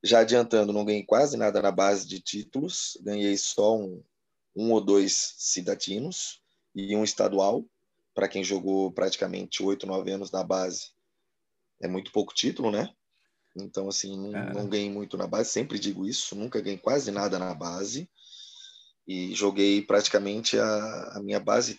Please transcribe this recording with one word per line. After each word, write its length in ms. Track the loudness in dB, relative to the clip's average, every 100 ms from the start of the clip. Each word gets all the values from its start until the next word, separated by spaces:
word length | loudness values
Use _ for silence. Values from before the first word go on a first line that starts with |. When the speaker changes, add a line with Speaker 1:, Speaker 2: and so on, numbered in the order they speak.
Speaker 1:
Já 160 | 8 8
adiantando, 520 | 8 6 6 4 4
não 140 | 2 2
ganhei 180 | 0
quase 320 | 4 4 4 4
nada 240 | 2 4
na 100 | 2
base 360 | 4 4 2 -2
de 120 | -10
títulos, 760 | -8 -8 -6 -6 -4 -4 -6 -6
ganhei 340 | -6 -2 0 0
só 380 | -2 2 4 4
um, 240 | 0 -10 -18 _ _ _ _ -4
um 160 | 2
ou 80 | 4
dois 540 | 6 6 6 2 -2 -4
cidadinos 1000 | -4 -2 -2 -4 -2 -4 -4 -6 -8 -10 _ _ _ -10
e 200 | -2 0
um 80 |
estadual. 640 | 0 2 2 4 2 2 -4 _ _ _ _
Pra 140 | -2 -2
quem 160 | -2
jogou 480 | -2 -2 0 0 0
praticamente 720 | 0 -2 -2 -4 -4 -6 -4
oito, 240 | -2 -2 -2
nove 240 | -4 -4
anos 200 | -6 -6
na 120 | -6
base, 480 | -2 -2 -2 -6 -12 _ _ _ _ _ _ _ _ _
é 60 | -6
muito 240 | -6 -2
pouco 220 | -2 0
título, 360 | 0 -2 0 0
né? 200 | 0 -4 _ _ _ _ _ _ -16
Então, 320 | -10 -6 -4
assim, 260 | -4 -6 -8
não, 180 | -8 -8
Speaker 2:
É. 160 | -6
Speaker 1:
não 160 | -6 -4
ganhei 200 | -2 -2
muito 280 | -4 -8 -6
na 80 | -4
base, 220 | -2 0
sempre 300 | -2 -4 -4
digo 260 | -4 -4 -4
isso, 300 | -4 -6 -6
nunca 260 | -6 -4
ganhei 160 | -4 -4
quase 320 | -2 -2 -2
nada 280 | -2 -2 -2
na 140 | -4 -6
base. 520 | -8 -6 -6 -6 -10 _ -20 -20 -20 -20 -20 -20 _ _ -10
E 260 | -6 -6
joguei 480 | 0 0 4 4 4
praticamente 800 | 4 2 4 0 0 -4 0 0
a, 540 | 2 0 -2 -8 -10 -10
a 20 |
minha 160 | -4 -4
base 340 | 2 2 2